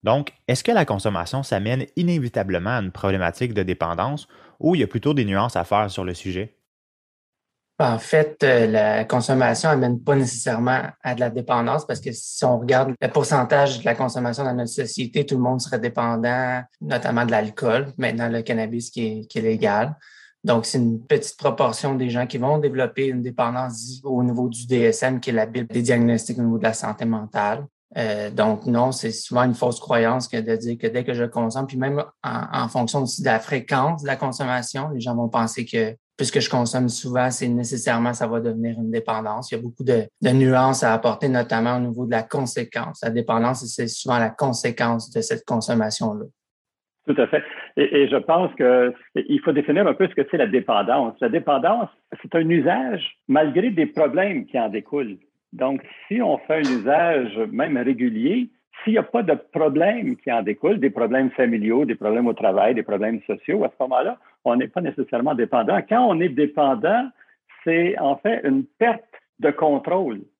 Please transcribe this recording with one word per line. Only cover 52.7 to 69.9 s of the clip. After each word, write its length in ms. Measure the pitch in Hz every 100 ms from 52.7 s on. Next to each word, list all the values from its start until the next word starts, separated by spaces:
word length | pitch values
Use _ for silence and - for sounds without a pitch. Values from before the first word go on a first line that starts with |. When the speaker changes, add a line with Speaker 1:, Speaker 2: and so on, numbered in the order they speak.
| 208 262 202 - - -
Speaker 3:
malgré 440 | 139 151 151 240
des 160 | 180 147
problèmes 580 | - 151 151 202 160
qui 160 | 101 127
en 80 | 110
découlent. 480 | 95 - 147 120 92 _ _ _
Donc, 260 | - 127 135 - - -
si 140 | 220
on 160 | 208 139
fait 200 | - 156
un 40 |
usage 800 | 143 127 107 151 170 151 120 104 110
même 280 | 113 156 135
régulier, 720 | 123 120 123 110 131 233 247 _ _ -
s'il 80 | -
n'y 60 | 214
a 40 |
pas 200 | - 240
de 120 | 208
problèmes 840 | 202 - 160 156 143 180 233 135 120
qui 140 | -
en 120 | 117
découlent, 360 | 104 104 156 214
des 120 | 135
problèmes 400 | 110 113 131 131
familiaux, 560 | - 123 113 107 120 151
des 80 |
problèmes 320 | 107 107 113 120
au 80 |
travail, 400 | 107 104 98 104
des 80 | 120
problèmes 380 | 104 101 107 113
sociaux, 420 | - 104 - 196
à 40 | -
ce 140 | _
moment-là, 360 | 131 127 165 247 _ _
on 120 | - 120
n'est 120 | 123
pas 120 | 185
nécessairement 540 | 160 143 127 120 135
dépendant. 460 | 127 113 127 110 196 -
Quand 180 | 220 247
on 140 | 165
est 80 | 180
dépendant, 800 | 131 147 151 139 127 156 226 262 _ _ _ _ -
c'est 340 | - 165 175 208
en 180 | 139 139
fait 240 | 208 233
une 200 | 143 135 135 _
perte 240 | 233 226 - - _ _
de 100 | 147
contrôle. 720 | 143 156 139 -